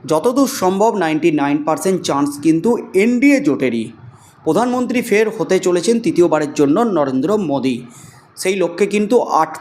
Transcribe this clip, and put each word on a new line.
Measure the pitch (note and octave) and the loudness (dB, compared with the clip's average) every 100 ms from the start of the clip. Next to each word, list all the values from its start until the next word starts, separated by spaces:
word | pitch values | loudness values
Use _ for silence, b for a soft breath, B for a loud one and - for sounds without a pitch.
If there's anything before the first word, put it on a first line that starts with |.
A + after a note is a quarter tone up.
| - | -4
যতদূর | D#3 A#3 B3+ C4+ | 0 0 2 0
সম্ভব | - F#3 F#3+ A3 G#3 | 0 -2 0 0 0
নাইনটি | E3 D#3 E3+ | 0 0 0
নাইন | D3+ C#3+ D3 | 2 0 0
পার্সেন্ট | D3 D3+ F#3+ F#3 | -2 -2 0 -2
চান্স | E3 C#3+ C#3+ C#3+ | -2 -2 -2 -2
কিন্তু | D#3+ D#3+ E3 A#3+ - | 0 2 0 -2 -2
এনডিএ | F#3 A3 B3 C#4 C#4 | 0 2 2 4 2
জোটেরই। | - C3 C3 A#2 A2+ - - b b b | 2 0 -2 -2 -6 -12 -20 b b b
প্রধানমন্ত্রী | - D#3+ B3 B3 B3 B3 | -2 0 0 -2 -2 -4
ফের | A#3 G3+ A3 G#3+ | 0 0 0 -2
হতে | D#3+ F#3 | -2 0
চলেছেন | F3+ F3 E3+ A#3 | 0 0 0 0
তৃতীয়বারের | E3+ E3 F3 D3+ D3 | 0 2 2 2 -2
জন্য | D3+ C#3+ E3 | 0 2 2
নরেন্দ্র | A#3 F3 C#3 C3 D3+ G#3+ | 2 0 0 0 0 -2
মোদী। | F3 C#3 B2+ A#2+ - B B B B - | -2 -2 -2 -4 -8 B B B B -8
সেই | F#3+ G3 | -4 -2
লক্ষ্যে | E3+ E3+ G3 | -2 -2 -2
কিন্তু | G#3 G#3 A#3+ | 0 2 2
আট | - C#3+ D#3+ - | 2 0 0 -4